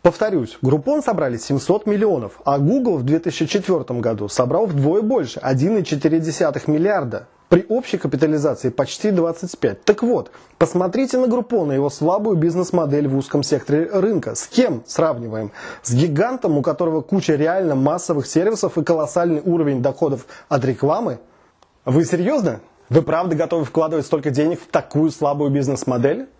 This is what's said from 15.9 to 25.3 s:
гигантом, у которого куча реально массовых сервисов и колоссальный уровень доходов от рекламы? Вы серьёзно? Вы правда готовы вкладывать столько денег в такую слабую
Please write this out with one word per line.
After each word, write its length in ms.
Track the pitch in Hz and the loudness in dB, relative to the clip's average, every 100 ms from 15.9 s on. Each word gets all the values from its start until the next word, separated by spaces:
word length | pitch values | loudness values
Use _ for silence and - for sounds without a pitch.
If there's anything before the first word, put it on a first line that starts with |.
гигантом, 640 | 120 170 147 226 254 196 147 | 2 2 2 0 0 0 0
у 40 | |
которого 400 | 151 160 175 160 | 0 0 0 -2
куча 340 | 156 196 - 147 | 0 -2 2 2
реально 400 | 156 185 175 135 | 2 2 0 2
массовых 500 | 139 175 - 147 131 | 2 0 -2 -2 0
сервисов 520 | 156 185 220 180 - | 2 2 0 -2 -2
и 60 | |
колоссальный 580 | 147 160 147 180 175 151 | 0 0 2 0 0 0
уровень 380 | 180 170 147 131 | 0 0 2 0
доходов 440 | 135 131 160 131 - - - | -2 0 -2 -2 -8 -20 -4
от 160 | 143 | -2
рекламы? 560 | 127 123 139 180 220 120 - _ _ _ _ _ | 0 0 0 0 -2 -8 -14 _ _ _ _ _
Вы 220 | - 139 170 | 0 2 2
серьёзно? 560 | 175 180 294 175 104 - _ _ | 0 0 0 0 -4 -14 _ _
Вы 120 | 139 | 2
правда 340 | 151 160 180 156 | 2 -2 0 -2
готовы 300 | 165 170 143 | 0 -2 0
вкладывать 400 | - 156 160 139 | 0 0 -2 -2
столько 240 | 156 143 | -2 -2
денег 320 | 131 156 170 | 0 0 -2
в 60 | - | -2
такую 440 | 160 - 147 160 | -4 -2 0 0
слабую 380 | - 147 | 0 -2